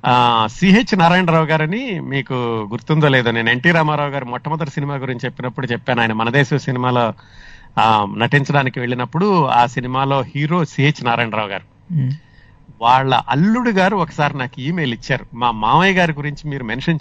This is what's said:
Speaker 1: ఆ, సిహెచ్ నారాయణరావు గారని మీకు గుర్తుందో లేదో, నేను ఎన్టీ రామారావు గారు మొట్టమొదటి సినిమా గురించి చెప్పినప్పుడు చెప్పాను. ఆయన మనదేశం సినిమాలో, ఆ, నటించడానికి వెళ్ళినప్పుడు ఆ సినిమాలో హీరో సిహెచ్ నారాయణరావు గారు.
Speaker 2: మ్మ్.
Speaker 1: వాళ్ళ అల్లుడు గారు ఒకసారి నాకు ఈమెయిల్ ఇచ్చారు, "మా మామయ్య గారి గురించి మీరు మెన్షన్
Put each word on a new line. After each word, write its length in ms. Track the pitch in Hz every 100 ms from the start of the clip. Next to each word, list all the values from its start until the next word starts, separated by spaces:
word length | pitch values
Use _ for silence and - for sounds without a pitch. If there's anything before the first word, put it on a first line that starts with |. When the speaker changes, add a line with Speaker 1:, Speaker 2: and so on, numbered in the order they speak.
| 127
Speaker 1:
ఆ, 420 | 123 120 117 110
సిహెచ్ 520 | - 190 196 - 196
నారాయణరావు 460 | 170 180 180 160 156
గారని 540 | 156 156 208 262 175
మీకు 340 | 131 139 120 127 120 113 104
గుర్తుందో 360 | 117 - 156 147
లేదో, 240 | 131 117
నేను 180 | 113 117
ఎన్టీ 220 | 123 170
రామారావు 380 | 165 151 147 143
గారు 160 | 139 123
మొట్టమొదటి 440 | 120 143 156 151
సినిమా 260 | 156 143 139
గురించి 260 | 127 120 123
చెప్పినప్పుడు 420 | - 127 117 117
చెప్పాను. 340 | 117 - 120
ఆయన 120 | 113
మనదేశం 440 | 110 113 135 135 143
సినిమాలో, 560 | - 123 127 123 117 - - - - - - -
ఆ, 280 | 110 110 101 104
నటించడానికి 600 | 117 147 135 139 127 131
వెళ్ళినప్పుడు 680 | 123 123 120 156 208 185 135
ఆ 200 | 120 123
సినిమాలో 560 | 127 123 131 139 139
హీరో 440 | 131 143 147 175 151
సిహెచ్ 400 | - 135 147 123
నారాయణరావు 420 | 120 117 107 104
గారు. 460 | 95 - _ -
Speaker 2:
మ్మ్. 180 | 165 131 147 - - - - - -
Speaker 1:
వాళ్ళ 400 | 117 131 135 123 -
అల్లుడు 400 | 131 190 233 240
గారు 280 | 190 185 202
ఒకసారి 400 | 165 - 147 151
నాకు 240 | 127 -
ఈమెయిల్ 320 | 131 180 143
ఇచ్చారు, 320 | 113 - 131 -
"మా 180 | 117 120
మామయ్య 420 | 110 107 143 190
గారి 200 | 185 175
గురించి 360 | 147 147 139 151
మీరు 140 | 139
మెన్షన్ 360 | 113 120 127 156